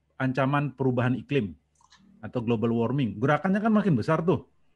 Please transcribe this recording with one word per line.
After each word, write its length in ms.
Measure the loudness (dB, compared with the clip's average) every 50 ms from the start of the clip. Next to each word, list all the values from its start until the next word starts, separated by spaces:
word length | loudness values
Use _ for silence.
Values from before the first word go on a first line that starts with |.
| _ _ _ -4 -4
ancaman 480 | -2 0 0 0 0 0 0 -2 -2
perubahan 480 | -4 -2 -2 0 0 0 0 0 -2 -2
iklim 400 | -4 -2 -2 -2 -2 -4 -6 -12 _ _ _ _ _ _ _ -20 _ _ _ _ -14
atau 160 | -10 -8 -6
global 320 | -2 -2 0 0 0 0
warming. 480 | 0 0 0 0 0 -2 -2 -2 -2 -2
Gerakannya 400 | 0 2 2 2 2 0 0 0
kan 160 | 2 2 2
makin 240 | 2 4 2 2 2
besar 240 | 2 0 0 0 2
tuh. 240 | 0 0 0 -2 _ _ _ _ _ _